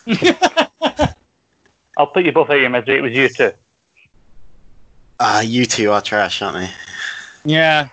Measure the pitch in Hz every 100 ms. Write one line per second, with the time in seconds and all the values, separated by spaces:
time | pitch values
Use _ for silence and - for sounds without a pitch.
0 | - 214 349 - - - - _ 311 -
1 | 294 - _ _ _ _ _ _ _ -
2 | 147 190 170 151 139 143 127 123 113 139
3 | 135 123 127 - 113 - _ _ _ _
4 | _ _ - - - - - - - -
5 | - - 80 90 113 123 120 - 104 101
6 | - 107 92 - 98 78 92 - - -
7 | - - - - 151 156 160 151 139